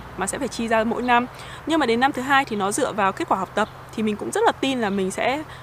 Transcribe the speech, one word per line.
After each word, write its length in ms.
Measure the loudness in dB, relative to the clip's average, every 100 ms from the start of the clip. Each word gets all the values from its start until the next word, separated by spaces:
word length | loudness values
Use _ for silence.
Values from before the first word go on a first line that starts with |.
| -6 -6
mà 100 | -4
sẽ 120 | -4
phải 100 | -4
chi 200 | -2 0
ra 160 | 2
mỗi 180 | 2 0
năm." 240 | 2 2 2 -8 -14 -8 0
Nhưng 140 | 2
mà 60 | 4
đến 140 | 4
năm 120 | 2
thứ 100 | 2
hai 220 | 2 2
thì 120 | 2 0
nó 160 | 0
dựa 200 | 0 0
vào 200 | 2 0
kết 160 | 0 0
quả 100 | 0
học 100 | 0
tập, 140 | -2 -2 -4 -10 -2
thì 60 |
mình 140 | -2 -2
cũng 140 | -2
rất 100 | 2 2
là 60 |
tin 280 | 4 0 0
là 100 | 0
mình 200 | 0 -2
sẽ 320 | 0 0 0 -4 -14